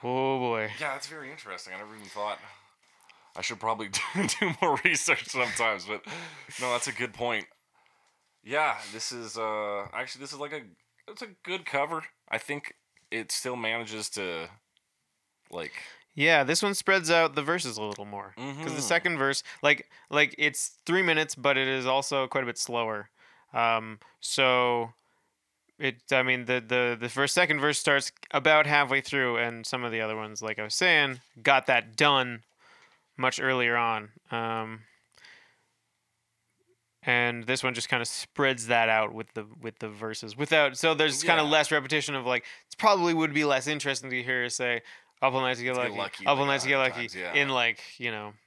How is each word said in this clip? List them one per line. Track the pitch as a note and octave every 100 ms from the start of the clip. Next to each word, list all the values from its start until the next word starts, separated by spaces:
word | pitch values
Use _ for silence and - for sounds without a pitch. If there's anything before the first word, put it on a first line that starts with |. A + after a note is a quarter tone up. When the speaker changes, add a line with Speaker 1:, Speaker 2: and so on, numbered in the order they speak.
Speaker 1:
Oh, | B2 B2+ C3+ C3+
boy. | B2 A2 G#2+ G2+
Speaker 2:
Yeah, | D3
that's | C#3 C#3+
very | D#3+ C3+
interesting. | D#3 G#2+ F2+ F#2+
I | F#2
never | G#2+ G#2+
even | G2+
thought. | G#2+ G#2 F#2+ G#2 - _ _ _ _ - - _ -
I |
should | - A2+
probably | A2 A2 G#2
<laughs> | G2+ - F3
do, | F#3 -
do | G3 D#3
more | F3+ C#3
research | - D#3 - C3+ -
sometimes, | C3+ A#2+ G#2+ A2+ G#2 F2+
but | G#2+ - - E3+ - - -
no, | B2+
that's | A#2+ C3+
a |
good | A#2 B2
point. | G#2+ A#2+ A2 - _ _ _ _ _ _ _ _ _
Yeah, | - C#3+ D3+ A2 G2+
this | G#2+ -
is, | B2 A2+ A2
uh, | A2 G#2+ G#2 G2+ G2+
actually, | - C3 B2+
this | C#3
is, | C#3+
like, | C#3+
a, | D3+ A2 E2 _ _ -
it's | G#3+
a | A#3 F#3
good | - F#3
cover. | D#3+ C#3 D3 E3 D#3 _ _
I | A2+
think | - D3 - - _ _ _
it | A2+ A2
still | - C3 B2
manages | A2+ A2+ A2 A2 G#2
to, | - F#2 E2+ D#2+ G#2 _ _ _ _ _ _ _ _ _
like | E2+ D#2 - - - _ -
Speaker 1:
Yeah, | D3+ D#3+
this | C3+ E3+
one | G#3
spreads | G3 - F#3+ D#3+
out | E3+ D#3+ C#3
the |
verses | C#3+ F3 D3 G#2+
a |
little | G#2+ G#2
more. | G#2 G2+ G2 G#2
'Cause | C3 C#3
the | D#3+
Speaker 2:
Mm-hmm. | D#3
Speaker 1:
second | B2+ E3+ F3+ D#3+
verse, | C3+ C#3 - -
like, | D3 D3 - - _
like, | D3 D3 -
it's | D3+ C#3+ - - -
three | F3+
minutes, | F3+ D#3 D#3 -
but | C3+ C3+
it | C3
is | C3+ B2+
also | C3+ C3+ C#3 C3
quite | C#3
a | B2
bit | A2+
slower. | - A#2+ A2+ G#2+ G#2 _ - _ _
Um, | A#2+ A#2 A2+ A2 G#2+ - _
so | - - C3 B2+ B2 A#2+ A#2 _ _ _ _ _ _ _ _ _
it, | C3+ B2 -
I | C3+
mean, | B2+ B2+ A#2+
the, | B2+
the, | A2+ B2 B2 A#2
the | A#2+
first, | B2+ C#3 -
second | F3+ D3+
verse | C#3+ C#3
starts | - C#3 - _ -
about | D3 C#3+ D3+ D3
halfway | D3 C#3 C3+
through, | - C#3 B2+ A#2
and | A#2 A#2 A2+
some | B2+ A#2+
of |
the | A2+
other | A2 A2
ones, | G#2+ G#2
like | A2 G#2+
I |
was | G#2+ -
saying, | F#3 D#3+ C#3+ B2+ _ -
got | A2+ C3+ C3
that | B2 A#2 A2+
done | D3 C#3 B2+ A#2 _ _ _ - _ _ _ -
much | B2+ -
earlier | C3 C3 A#2+ A#2
on. | A#2 A2 G#2 _ _
Um, | A#2 A2+ A2+ A2 A2 A2 _ _ _ - - _ _ _ _ _ _ _ _ _ _ _ _ _ _ _ _
and | - A#2+ A#2+ A#2+ A#2
this | C3
one | C3+
just | A#2+ -
kinda | B2+ A#2
spreads | - - - C#3 B2+ A2+
that | A#2+ A2+
out | A2 G#2+
with | A2+ A2
the, | - G#2+ A2+
with | A2+ -
the | A2
verses | G#2 A2 G#2+ A2+ G#2+
without, | D3 D#3+ C#3+ B2+
so | E3
there's | D#3 D#3 C3+
kinda | E3 E3
Speaker 2:
Yeah. | D3
Speaker 1:
less | D#3 D3
repetition | D3+ C3 D3+ C#3 C#3
of, | B2
like, | B2 - - _
it's | -
probably | A3 G3 F3
would | E3 D#3+
be | C#3+ D3
less | C3+ C3
interesting | D3+ C#3+ C3 C3
to | B2+
hear | B2 B2+
her | B2
say, | - B2 A#2 - - _ _
"Up | C3+
all | B2+
night | B2+ B2
to |
get | B2 B2+
Speaker 2:
Let's | A#2+
get | G#2
Speaker 1:
lucky, | G2 -
Speaker 2:
lucky, | G2
Speaker 1:
up | C#3
all | C#3
Speaker 2:
like, | C#3
Speaker 1:
night |
to | C3
get | C#3
Speaker 2:
a |
hundred | C3
Speaker 1:
lucky," | B2+ A#2
Speaker 2:
times, | F#2+
yeah. | F2
Speaker 1:
in, | C#3+ C#3
like, | C3 A#2 A2+ - -
you | A#2+
know | A2 G#2 G#2